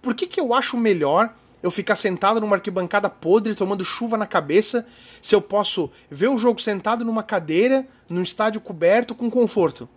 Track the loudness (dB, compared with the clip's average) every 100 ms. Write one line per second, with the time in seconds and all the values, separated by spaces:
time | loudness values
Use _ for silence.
0 | -4 -4 -4 -4 0 0 0 0 0 2
1 | 2 2 0 -4 _ _ -2 -2 0 0
2 | 0 0 0 0 0 -2 -2 -6 -2 -2
3 | -2 -6 2 2 2 -4 -4 -2 -4 -4
4 | -4 -4 0 -2 2 2 4 0 -6 -20
5 | -20 -6 2 2 2 0 0 0 -4 -8
6 | _ -2 0 2 2 2 0 0 -2 -2
7 | -2 -4 -4 -4 0 2 2 2 -2 _
8 | _ -2 -2 0 -2 -2 -12 0 2 2
9 | 0 -6 -2 0 0 2 0 -2 -16